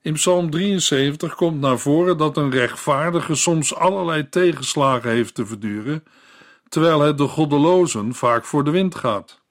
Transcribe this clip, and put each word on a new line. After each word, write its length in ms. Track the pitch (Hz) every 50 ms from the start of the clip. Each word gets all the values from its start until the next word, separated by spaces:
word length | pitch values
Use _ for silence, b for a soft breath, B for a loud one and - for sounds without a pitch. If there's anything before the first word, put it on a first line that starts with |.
In 120 | _ 160 156
Psalm 360 | 156 - 185 180 180 175 165
drieënzeventig 840 | 147 165 190 202 196 185 - - 143 135 139 143 143 151 180 160 -
komt 240 | - 175 170 160 143
naar 200 | 139 135 127 113
voren 380 | - 139 147 160 180 185 175
dat 200 | 151 156 151 143
een 140 | 156 147 139
rechtvaardige 840 | 127 131 123 120 - - - 156 143 135 156 175 170 170 - - 156
soms 400 | 131 - 175 170 160 147 - -
allerlei 540 | - 170 185 196 196 180 170 160 151 143 -
tegenslagen 800 | - 175 185 175 160 135 131 - - 151 139 135 131 120 113 120
heeft 260 | 113 120 117 95 _
te 100 | - 113
verduren, 580 | 101 113 101 107 107 104 107 107 131 151 160 b b b b b b b b b b b b b b
terwijl 300 | - 160 160 170 160 151
het 180 | 147 151 147
de 100 | 139 143
goddelozen 880 | 131 - 156 156 143 143 143 147 170 180 185 180 151 - 110 104 117 123
vaak 320 | - - 120 117 117 -
voor 180 | - - 147 147
de 80 | 147
wind 240 | 156 185 190 185 -
gaat. 460 | - - 123 107 98 - - - _ _ _